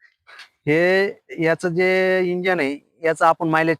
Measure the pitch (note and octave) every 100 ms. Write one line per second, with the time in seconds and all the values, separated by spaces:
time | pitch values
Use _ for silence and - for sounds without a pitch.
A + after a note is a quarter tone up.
0 | _ _ _ - - _ C#3+ D#3 F3 F#3+
1 | G3 - _ - D#3+ E3 F3+ E3+ F#3 F#3
2 | F#3 F#3 F#3 F3+ F#3 F3+ C#3 C#3+ - _
3 | D#3+ D#3+ E3+ E3 E3 D#3+ D#3+ D#3+